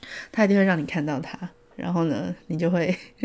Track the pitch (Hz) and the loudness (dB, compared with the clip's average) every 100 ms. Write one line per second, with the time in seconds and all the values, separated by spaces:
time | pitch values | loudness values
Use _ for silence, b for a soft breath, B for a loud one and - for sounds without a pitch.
0 | B B B - 202 202 190 170 143 170 | B B B 2 4 6 4 2 0 -2
1 | 147 139 170 - 180 _ _ - - 175 | -2 -2 -4 -10 -12 _ _ -8 -4 0
2 | 165 113 180 175 - 160 170 180 160 180 | 0 0 -4 -8 -6 -2 0 2 0 -2
3 | - - | -6 -6